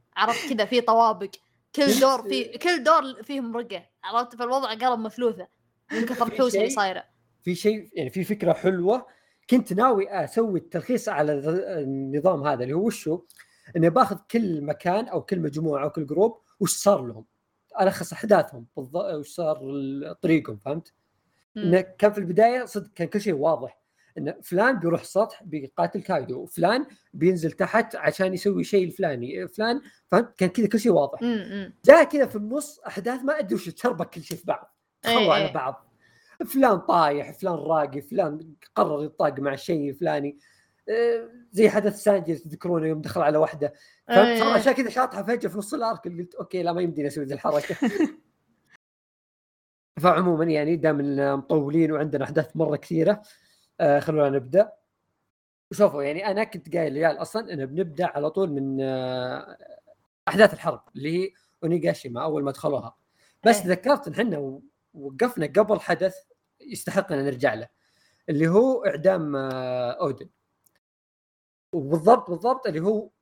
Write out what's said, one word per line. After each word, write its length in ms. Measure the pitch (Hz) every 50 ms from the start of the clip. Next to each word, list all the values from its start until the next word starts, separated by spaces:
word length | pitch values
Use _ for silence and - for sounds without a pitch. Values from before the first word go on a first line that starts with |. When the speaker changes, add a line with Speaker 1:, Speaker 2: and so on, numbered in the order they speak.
| _ _ _
Speaker 1:
عرفت 360 | 180 202 226 233 - 339 294
كذا، 120 | 269 214 202
في 160 | 196 247 240
طوابق. 500 | 233 233 226 226 233 226 214 180 196 196 - - _ _ _ _ _ _ -
كل 140 | - 285 277
Speaker 2:
شفت؟ 100 | 220 262
Speaker 1:
دور 220 | 262 269 269 240
في، 220 | 240 202 269 254 233
كل 380 | - - 233 - 349 349 311
دور 400 | 240 302 320 320 277 262 254 190
فيه 180 | 220 - 285 269
مرقة. 420 | 247 233 226 240 240 233 196 170 - _ _ _ -
عرفت؟ 320 | 185 214 233 240 240 247
فالوضع 320 | 226 247 247 254 277 269 220 220
قلب 260 | 220 247 254 247 226
مثلوثة 460 | 220 214 - - 247 233 220 180 180 - _ _ _ _ _ _ _ _
من 140 | - 220 233
كثر 200 | 240 254 240 240
Speaker 2:
في 60 | 226
Speaker 1:
الحوسة 260 | - - 262 247 208 196
اللي 100 | 214 247
Speaker 2:
شيء، 80 | 269
Speaker 1:
صايرة. 280 | 220 202 190 180 - - _ _ _ _ _ _ _
Speaker 2:
في 120 | _ 175 180
شيء، 340 | 170 - 208 220 214 - -
يعني 180 | - 180 143 127
في 140 | - 185 175
فكرة 280 | 175 214 208 185 170
حلوة. 540 | 160 - - 185 190 180 175 190 233 254 - - _ _ _ _ _ _ _ -
كنت 220 | 240 254 - -
ناوي 520 | 180 190 240 262 233 196 196 196 202 185 151
أسوي 340 | 131 - 226 233 220 190 160
التلخيص 500 | - - - 170 156 - 254 220 - 214
على 240 | 196 143 151 151
ذ-، 360 | 151 139 139 156 165 185 196 190
النظام 760 | 190 160 143 135 135 135 135 135 139 147 151 185 180 143 139
هذا 160 | 151 143 117
اللي 120 | 123 127 147
هو 120 | 170 202
وشو؟ 360 | 233 - - - 156 160 180 - _ - _ _ _ _ _ _ - -
إني 140 | 175 160 170
باخذ 260 | 160 254 247 - 202 - - _
كل 340 | - 233 226 185 165 147 143
مكان 440 | 147 147 - - 175 180 214 240 254
أو 140 | 180 160
كل 180 | - - 196 180
مجموعة 440 | 160 147 139 156 165 156 143 139 139
أو 60 | 151
كل 160 | - 170 151
جروب 340 | 131 147 165 202 233 226 - _ _ _ _
وش 160 | 202 - -
صار 260 | - - 202 202 151 127
لهم، 180 | 117 107 110 107 _ _ _ _ _ _ _ _ _ - -
ألخص 320 | 190 190 190 - 170 -
أحداثهم 540 | 170 - - 214 214 175 147 - 143 120 117 - _ -
بالض-، 340 | 131 127 139 175 208 196 170
وش 140 | 151 143 -
صار 320 | - - 170 156 151 135
ال-، 580 | 135 135 139 143 135 135 135 139 - - - -
طريقهم، 340 | - 170 165 151 - - 110
فهمت؟ 360 | 104 - 135 147 170 - - _ _ _ _ _ _ _ _ _ _ _ _ _
Speaker 1:
مم. 60 | 214
Speaker 2:
إنه 180 | 208 170 175 185
كان 320 | 185 185 - - 196 208
في 60 | 202 208
البداية 460 | 190 170 180 190 220 233 247 254 247
صدق 260 | - - 208 175 - _
كان 140 | - 170 156
كل 120 | - 208
شيء 140 | 208 214 165
واضح، 500 | 135 143 160 156 127 123 120 - _ _ _ _ _ _ _ _ 165
إن 160 | 143 147 - -
فلان 360 | - - 180 180 220 254 269 196
بيروح 260 | 160 170 165 165 -
سطح 380 | - - 190 220 - - -
بيقاتل 600 | - 185 151 151 135 135 - - 170 170 - 196
كايدو، 360 | - - 185 151 120 110 127 135
وفلان 480 | - - - 170 165 185 226 262 302 - - _ _ _ -
بينزل 380 | - 156 180 185 170 156 165
تحت 440 | - - 190 180 - 226 226 226 -
عشان 380 | - 151 151 - - 190 190 185
يسوي 300 | 180 - 202 196 180 170
شيء 200 | - - 196 185
الفلاني، 640 | 170 - - 190 160 139 120 120 131 156 185 185 175
فلان، 320 | - - 214 226 247 285 - - _ _ _ _
فهمت؟ 240 | 185 202 240 240 - -
كان 100 | 185 175
كذا 180 | - - 220
كل 140 | 202 - 214
شيء 120 | 208 240
واضح. 300 | 180 156 143 139 - -
Speaker 1:
مم، 240 | 233 240 233 214 180 -
مم. 240 | 196 202 190 - - _ -
Speaker 2:
جاء 200 | - 285 339 294
كذا 220 | - 302 294 262
في 100 | - -
النص 440 | 214 208 214 247 302 294 - - _ -
أحداث 380 | - - 202 180 233 254 254 247
ما 140 | 269 311 302
أدري 160 | 240 185 -
وش 140 | 185 - 170
تربك 420 | - - - 247 240 165 170 -
كل 120 | - 170
شيء 140 | 151 - 165
في 80 | - -
بعض، 300 | - - - - _ _ _ _ _ _ _ -
Speaker 1:
إيه، 80 | 226 233
Speaker 2:
تخلوا 200 | 226 214 165 156
على 120 | - 196
Speaker 1:
إيه. 60 | 190
Speaker 2:
بعض. 380 | - 156 127 135 139 - _ _ _ _ _ _ _ _ _ _ - _ -
فلان 320 | - - 269 269 247 202 170
طايح، 540 | - - - 175 160 147 143 147 131 -
فلان 220 | - - 190 185 170
راقي، 460 | 151 143 151 160 156 147 139 139 143
فلان 540 | - - - 190 180 151 147 156 160 160 147 _ - _ _
قرر 300 | 214 208 160 151 143 151
يطاق 360 | 147 - - 175 147 135 135
مع 120 | 139 143
الشيء 380 | 139 139 - - 170 151 143 143
الفلاني. 480 | 135 - 175 160 151 147 143 143 143 - _ _ _ _ _ _ _ _ _ -
آه، 420 | 214 233 233 233 233 226 233 233 - - - _
زي 180 | - 185 220 208
حدث 320 | - 220 196 208 202 -
سانجي 320 | - 214 202 190 165 160 160
تذكرونه 520 | 143 - 156 151 - - 175 175 165 156
يوم 140 | 160 160 156
دخل 200 | 151 - - 175
على 180 | 156 147 151 156
واحدة. 340 | 160 - - 147 143 143 - _ _ _ _ _ _ -
فهمت؟ 200 | 240 190 214 240
Speaker 1:
إيه، 100 | 233 226
Speaker 2:
صار 100 | 220 226
Speaker 1:
إيه. 80 | 226
Speaker 2:
أشياء 180 | - - 269 247
كذا 160 | 262 262 220
شاطحة 320 | - 254 262 254 - 196
فجأة 260 | 190 196 240 240 226 185
في 100 | 160 208
نص 160 | 202 - 320
الأرك 320 | 285 233 226 226 170 -
اللي 160 | 175 175 165
قلت: 120 | 180 175 -
"أوكي، 280 | - 180 - - 185
لا، 100 | 170 170
ما 100 | 170 175
يمدينا 260 | 180 170 147 147 143 143
نسوي 160 | 139 151 143
ذي 100 | 135 139
الحركة." 420 | 135 - 165 147 147 143 - 175
<laughs> 480 | - 285 233 403 392 320 - - - _ _ _ _ _ _ _ _ _ _ _ _ _ _ _ _ _ _ _ _ _ _ _ _ _ _ _ _ _ _ _ _ _ _ _ 160
فعمومًا 420 | 143 180 165 160 185 180 170 156 165
يعني 320 | 170 156 151 147 156 175
دام 240 | 156 139 160 151 143
إن 360 | 143 143 139 135 139 139 139
مطولين 560 | 139 135 - 165 156 143 143 151 165 165 156
وعندنا 320 | 160 143 156 156 147 139 135
أحداث 320 | 123 147 160 147 - -
مرة 200 | 160 160 151 147
كثيرة، 460 | 139 - - 170 160 160 185 208 208 - - - _ _ _ _ _ _ _ _ -
آه، 200 | 175 147 143 143
خلونا 300 | 143 160 156 151 143 139
نبدأ. 420 | 135 139 123 127 139 185 214 - - _ _ _ _ _ _ _ _ _ _ _ _ _ _ _ _ _ _ _
شوفوا، 300 | - - 208 185 139 147
يعني 240 | 139 143 151 175 196 214
أنا 140 | 190 208 220
كنت 320 | - - 175 - 160 147
قايل 160 | 170 165 143
للعيال 300 | 135 143 165 160 147 -
أصلًا 300 | - - - 214 233 185
إنه 120 | 180 143 135
بنبدأ 420 | 131 139 170 190 165 147 147 180
على 240 | - - 147 147 156
طول 200 | 156 196 190 175
من، 280 | 143 139 135 135 135 135
آه، 800 | 135 131 131 131 127 127 127 127 127 127 127 139 - - - - - - - - _ _ _ _ _ _ _ _ _ -
أحداث 260 | - 190 214 - 165
الحرب 280 | - - 170 127 117 - _ _
اللي 280 | 139 135 151 165 180 190
هي 60 | 190 - _ _ _ _ _
أونيغاشيما 600 | - 160 170 175 151 170 165 - - 131 120 127
أول 200 | 147 160 151 151
ما 80 | 143 139
دخلوها. 460 | 131 - - 151 143 123 110 117 - _ _ _ _ _ _ _ _ _ -
بس 100 | 220 220
Speaker 1:
إيه. 80 | 208 175
Speaker 2:
تذكرت 440 | 175 180 175 - 247 285 277 - 170
إن 60 | 151
حنا 240 | 156 233 233 165 147
و-، 240 | 139 135 135 139 - _ _ _ _ _ _
وقفنا 520 | 165 139 139 135 135 226 247 - - 156
قبل 340 | 143 131 196 214 208 214 175
حدث 340 | - - 175 - 180 190 185 - - _ _ _ _ _ _ _
يستحق 520 | - 285 220 - - - - 196 196 -
إن 120 | 160 139 135
نرجع 300 | 139 131 123 135 131 110
له، 140 | 110 113 - _ _ _ _ _ _ _ _ _ _ _ -
اللي 200 | 160 143 160 165
هو 360 | 175 208 247 269 262 233 240
إعدام، 520 | 196 170 147 151 190 190 180 160 147 143
آه، 540 | 135 135 135 131 131 127 127 127 127 123 120
أودن. 380 | 123 - 180 143 127 - - - _ _ _ _ _ _ _ _ _ _ _ _ _ _ _ _ _ _ _ _ _ _ _ _ _ _ _ _
وبالضبط، 580 | - 165 135 139 160 160 156 202 247 247 - -
بالضبط 360 | 170 165 190 240 269 269 -
اللي 140 | 214 151 160
هو 280 | 165 202 220 208 220 - _ _